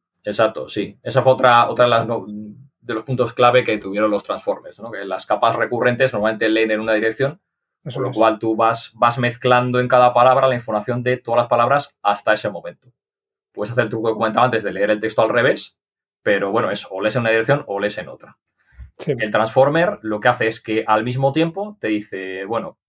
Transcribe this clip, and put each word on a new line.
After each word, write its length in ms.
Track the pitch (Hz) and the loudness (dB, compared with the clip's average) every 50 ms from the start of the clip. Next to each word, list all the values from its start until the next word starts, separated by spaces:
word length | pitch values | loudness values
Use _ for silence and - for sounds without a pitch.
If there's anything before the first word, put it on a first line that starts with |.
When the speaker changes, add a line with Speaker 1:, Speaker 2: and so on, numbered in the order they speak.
| _ _ _ _ - | _ _ _ _ -10
Speaker 1:
Exacto, 440 | 104 101 117 113 107 - - - - | -6 0 0 0 0 0 -4 -10 -8
sí. 300 | - 107 95 - - _ - | -6 -6 -6 -6 -8 _ -8
Esa 200 | - - 131 - | -4 0 2 4
fue 100 | 131 131 | 4 4
otra, 360 | 131 131 127 120 120 113 - | 6 6 6 6 6 4 4
otra 160 | 113 117 123 | 4 2 4
de 60 | 120 | 4
las 160 | 117 117 113 | 4 2 0
no-, 200 | 110 117 107 98 107 | 0 -4 -6 -6 -8
de 680 | 104 104 107 107 110 120 - _ _ _ _ 117 113 | -12 -14 -14 -14 -16 -20 -20 _ _ _ _ -8 -8
los 100 | 107 - | -6 -6
puntos 280 | - 131 123 120 113 - | -4 -2 -2 -2 -2 2
clave 280 | - 120 120 120 127 113 | 4 4 6 6 4 4
que 160 | - 110 101 | 2 -2 -2
tuvieron 320 | 101 98 98 104 107 110 | -4 -6 -4 0 0 0
los 140 | 104 101 - | 0 -2 -4
transformers, 560 | - 98 92 - 104 92 - - - - - | -4 -8 -6 -2 -4 -4 -4 -6 -20 -20 -16
¿no? 100 | 104 117 | -16 -14
Que 140 | 110 98 98 | -12 -10 -10
las 220 | 98 92 92 - | -8 -8 -8 -4
capas 280 | - 101 - 117 113 113 | -4 -2 0 2 2 2
recurrentes 560 | 117 113 - 127 113 123 123 120 120 131 131 - | 0 -2 -2 0 0 0 0 2 2 0 0 0
normalmente 360 | 104 104 110 110 104 113 110 | 0 -2 -2 0 0 0 0
leen 240 | 110 113 113 110 107 | 2 2 2 0 0
en 80 | 107 | -2
una 120 | 110 113 110 | 0 0 0
dirección, 460 | 107 110 113 110 - 135 139 170 - _ _ _ _ _ _ _ _ - | 0 0 0 -2 -2 -4 -4 -4 -8 _ _ _ _ _ _ _ _ -14
Speaker 2:
Eso 140 | 156 120 143 | -10 -8 -6
Speaker 1:
con 60 | 127 | -6
lo 60 | 127 | -4
Speaker 2:
es. 60 | 123 | 0
Speaker 1:
cual 220 | 107 110 113 110 107 | 2 4 4 2 2
tú 160 | 117 113 110 | -2 -2 0
vas, 360 | 107 113 113 117 117 - - - | 2 2 2 0 0 -6 -8 -4
vas 220 | - 117 120 135 135 | 0 0 2 2 2
mezclando 600 | 120 120 120 - - 123 123 123 123 127 123 123 | 0 -2 -2 0 0 2 2 2 2 2 0 0
en 80 | 127 | 0
cada 260 | 127 127 123 123 123 120 | 2 4 4 6 6 6
palabra 360 | 120 123 131 127 135 135 135 | 6 4 6 4 4 4 2
la 80 | 123 | 0
información 460 | 120 120 - 110 104 104 123 120 123 120 | 0 -4 -2 -4 -4 -2 -2 -4 -2 0
de 140 | 127 127 123 | -2 -2 -2
todas 200 | - 117 117 120 | -2 -2 0 0
las 80 | 120 - | 2 2
palabras 480 | 123 120 120 120 139 143 - - _ _ - | 2 2 4 4 2 0 -2 -4 _ _ -2
hasta 300 | 101 101 - - 110 107 | -2 -2 0 2 0 0
ese 180 | - - 107 | 0 0 -6
momento. 420 | 101 85 - 87 85 _ _ 127 _ _ _ _ _ _ _ _ _ _ _ _ - | -8 -8 -12 -14 -16 _ _ _ _ _ _ _ _ _ _ _ _ _ _ _ -10
Puedes 180 | 107 104 107 | -8 -6 -4
hacer 140 | 117 123 117 | -2 -2 -2
el 60 | 107 | -2
truco 180 | 110 113 110 113 | -2 -4 -2 -2
que 60 | 113 | -2
comentaba 320 | 107 113 110 107 117 123 | 0 -2 -2 2 2 2
antes 180 | 127 117 110 101 | 2 2 0 -4
de 80 | 98 90 | -4 -4
leer 180 | 95 101 107 | -2 0 0
el 100 | 107 104 | 0 0
texto 220 | 110 110 - - 113 | -2 -4 0 0 0
al 80 | 110 | 2
revés, 460 | 113 120 120 143 - 107 - - _ _ _ _ _ _ _ _ _ _ - | 2 2 2 2 0 0 -4 -14 _ _ _ _ _ _ _ _ _ _ -2
pero 300 | 107 101 98 98 98 101 | 0 0 0 0 0 0
bueno, 180 | 117 117 95 | 0 0 -2
es 160 | 101 101 - - | -4 -6 -8 -10
o 100 | 95 92 | -8 -4
lees 160 | 101 107 - | -4 -2 -2
en 60 | 127 117 | 0 0
una 80 | 113 | 0
dirección 340 | 113 113 110 123 139 147 - | 2 2 2 2 0 -2 -2
o 140 | - 101 98 | -4 -6 -4
lees 160 | 101 104 - | -4 -4 -4
en 120 | - 87 65 | -6 -12 -12
otra. 280 | 64 - - - - _ _ _ _ _ _ _ _ - - - _ - | -14 -20 -20 -20 -20 _ _ _ _ _ _ _ _ -20 -20 -20 _ -12
Speaker 2:
Sí. 160 | - 160 135 117 | -6 -6 -4 -4
Speaker 1:
El 120 | 117 107 | -4 -2
transformer 680 | 107 107 110 113 - - 135 143 151 165 175 202 202 - - | -2 -2 -2 0 2 2 4 4 4 2 0 0 -2 -4 -6
lo 180 | 110 107 107 | -6 -4 0
que 80 | 107 123 | 2 0
hace 200 | 123 - 113 113 | 2 2 0 -2
es 120 | 113 - | -2 -4
que 240 | - 113 110 110 - | -6 -4 -2 -2 0
al 160 | - 107 110 113 | 2 0 0 0
mismo 300 | 123 123 131 135 135 131 | -2 -2 0 0 0 0
tiempo 460 | 156 165 170 165 196 208 214 208 _ | 0 -2 -2 -2 -6 -10 -10 -10 _
te 80 | - 107 | -4 -4
dice, 560 | 107 104 101 - 101 95 95 95 95 95 98 | -4 -4 -4 -6 -10 -10 -10 -8 -10 -10 -8
bueno, 320 | 101 113 113 98 80 - _ _ | -6 -6 -6 -6 -8 -14 _ _